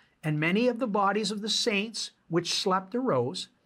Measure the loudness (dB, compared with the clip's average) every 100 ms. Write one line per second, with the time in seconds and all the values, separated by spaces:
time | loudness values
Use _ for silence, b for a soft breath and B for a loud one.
0 | b b -2 0 2 4 2 2 0 2
1 | 2 2 -2 -4 -2 -2 0 0 -2 -6
2 | -10 -12 -4 -2 0 0 2 0 0 -2
3 | 0 2 0 -4 -10 b